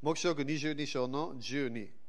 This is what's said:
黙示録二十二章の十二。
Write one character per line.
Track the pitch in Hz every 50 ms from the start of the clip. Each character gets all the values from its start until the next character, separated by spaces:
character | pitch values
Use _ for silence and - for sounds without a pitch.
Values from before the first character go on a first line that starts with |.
黙 | - 147 165 156
示 | - 180
録 | 165 147 143 135
二 | 156 151
十 | 135 156 151
二 | 143 151 139
章 | - 139 127 127
の | 127 143 156 180 - 131
十 | 117 98 120 143 139 127
二。 | 117 117 104 98 - - -